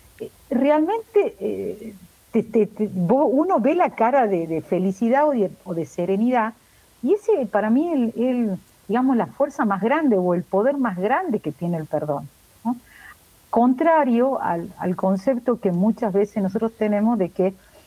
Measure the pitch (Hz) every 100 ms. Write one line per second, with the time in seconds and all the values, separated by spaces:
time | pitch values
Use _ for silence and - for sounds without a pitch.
0 | - - - - - 240 277 302 311 453
1 | - 415 311 - 208 196 190 208 220 196
2 | 180 _ _ 226 - 233 208 - 208 185
3 | 175 262 285 262 349 339 226 349 311 -
4 | 226 269 220 185 165 160 151 175 190 190
5 | 233 262 302 254 185 - 190 170 151 -
6 | 175 196 233 254 220 - _ _ _ _
7 | 254 415 - 392 226 208 214 247 339 294
8 | 226 220 254 247 220 185 - _ - 226
9 | 262 240 175 - 285 - 226 196 220 302
10 | 302 196 180 175 170 190 240 285 240 180
11 | 202 285 381 208 156 - 170 170 156 151
12 | 151 143 147 _ _ _ 220 240 - -
13 | - - _ _ _ 226 247 262 320 320
14 | 269 233 262 262 - 170 170 - 185 175
15 | 190 190 269 247 - 233 202 175 208 -
16 | 220 196 208 214 190 214 226 - 214 202
17 | 220 233 175 - 185 190 _ -